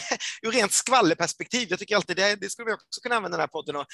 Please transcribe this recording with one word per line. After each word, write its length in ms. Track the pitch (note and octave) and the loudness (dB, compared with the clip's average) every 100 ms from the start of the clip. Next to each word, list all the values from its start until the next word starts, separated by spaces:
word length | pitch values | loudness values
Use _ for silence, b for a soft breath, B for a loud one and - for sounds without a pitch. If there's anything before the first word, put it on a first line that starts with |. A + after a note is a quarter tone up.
| - | 0
<laughs> 300 | - - - | -4 -4 -6
ur 80 | A3+ | 0
rent 200 | A#3+ G3+ | 2 2
skvallerperspektiv. 920 | - - B3+ F3+ E3 E3+ - E3 B3 G#3+ | 2 4 6 6 4 -2 -4 -4 -4 -2
Jag 80 | F3+ | -4
tycker 180 | G3+ G#3 | 0 0
alltid 200 | - F3 | 2 2
det, 200 | G3 G#3 | 2 0
det 100 | G3 | -4
skulle 160 | - A3+ | -6 -6
vi 60 | |
också 280 | G#3 _ - | -6 _ -10
kunna 120 | B3 A#3 | -2 -2
använda 200 | F#3 E3+ | -2 -2
den 60 | |
här 60 | D3+ | -2
podden 280 | D#3 D3 D3 | -4 -6 -6
och 100 | C#3 | -8